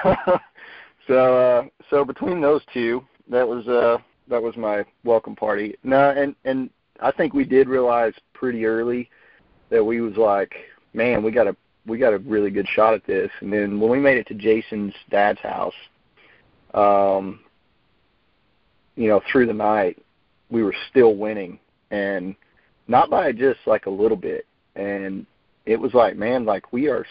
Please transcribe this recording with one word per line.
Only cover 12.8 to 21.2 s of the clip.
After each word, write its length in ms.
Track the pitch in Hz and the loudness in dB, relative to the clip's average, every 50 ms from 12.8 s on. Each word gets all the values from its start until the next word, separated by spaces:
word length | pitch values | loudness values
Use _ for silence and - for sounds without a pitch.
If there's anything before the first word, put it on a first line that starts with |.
| 107 110 110 | 2 2 2
at 100 | 104 - | 0 -2
this." 240 | - 95 95 92 101 - - | -4 -4 -2 -4 -4 -8 -10
And 120 | - 98 101 | -8 -4 -4
then 260 | 104 104 101 101 104 | -2 -2 -2 -2 0
when 120 | 110 113 | 0 0
we 80 | 123 139 | 2 2
made 180 | 143 139 131 | 2 2 2
it 100 | 120 104 - | 0 -2 -6
to 40 | 120 | -10
Jason's 640 | 104 101 110 110 113 - - 117 104 104 98 - - - - | -4 0 0 0 0 -2 -6 -8 -8 -8 -8 -10 -14 -10 -4
dad's 280 | - 101 101 104 101 - | 0 0 2 0 0 -4
house, 360 | - 104 98 90 92 90 - - - - _ _ _ _ _ _ _ _ _ _ _ _ _ _ _ _ - | -8 -10 -8 -6 -6 -8 -8 -12 -20 -20 _ _ _ _ _ _ _ _ _ _ _ _ _ _ _ _ 0
um, 680 | 104 101 101 101 101 98 98 95 98 95 95 90 - _ _ _ _ _ _ _ _ _ _ _ _ _ _ _ _ _ _ _ _ _ _ _ _ _ _ _ _ _ _ _ | 2 4 4 4 4 4 2 0 0 -2 -6 -12 -16 _ _ _ _ _ _ _ _ _ _ _ _ _ _ _ _ _ _ _ _ _ _ _ _ _ _ _ _ _ _ _
you 120 | - 117 | -2 0
know, 140 | 107 104 95 - - | 2 2 2 0 0
through 140 | - 135 123 | 2 2 2
the 80 | 117 110 | 2 0
night, 480 | 110 104 104 107 107 98 90 - - - _ _ _ _ _ _ _ _ - | -2 0 0 0 0 0 -2 -4 -8 -14 _ _ _ _ _ _ _ _ -6
we 140 | 117 117 110 | -4 -2 -2
were 120 | 98 92 - - - | -2 -4 -6 -10 0
still 260 | - 135 120 113 107 | 4 6 6 6 4
winning, 440 | 98 | 2